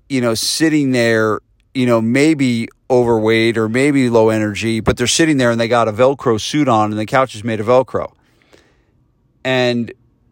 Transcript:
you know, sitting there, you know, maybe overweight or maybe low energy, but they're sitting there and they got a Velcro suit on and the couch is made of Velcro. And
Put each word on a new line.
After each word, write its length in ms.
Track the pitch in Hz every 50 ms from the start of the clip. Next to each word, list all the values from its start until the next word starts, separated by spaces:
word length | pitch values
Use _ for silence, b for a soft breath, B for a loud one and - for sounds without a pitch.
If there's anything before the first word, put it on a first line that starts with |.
| _ -
you 120 | 135 131
know, 140 | 123 117 113
sitting 580 | - - - - - 156 160 151 151 143 131
there, 480 | 127 123 117 117 113 110 110 107 104 - - _ _ _ _ _ -
you 120 | 131 127
know, 140 | 123 120 113
maybe 680 | 110 113 120 139 143 160 165 139 139 127 120 113 117 - - _ _ -
overweight 680 | 131 123 123 117 117 110 110 110 113 113 113 117 110 113
or 100 | 110 107
maybe 400 | 113 127 139 147 143 139 127 120
low 220 | 117 113 110 110
energy, 500 | 110 110 110 107 101 87 104 113 113 110
but 160 | - - 123
they're 100 | - 123
sitting 300 | 113 - - 165 156 151
there 140 | 131 123 120
and 100 | 117 117
they 80 | 117 113
got 200 | 120 120 113 110
a 40 |
Velcro 480 | 107 101 127 135 143 - - 131 113 104
suit 280 | - - - 151 147 127
on 220 | 117 110 107 104
and 80 | 107 107
the 80 | 107
couch 280 | 101 139 131 135 - -
is 100 | 107 104
made 160 | 117 113 104
of 60 | 104
Velcro. 460 | 110 123 131 127 - - 92 73 - _ b b b b b b b b b b b b b b b b b _ _ _ _ _ _ _ _ -
And 480 | 131 131 127 123 123 123 120 117 - - - _ _ _ _ _ _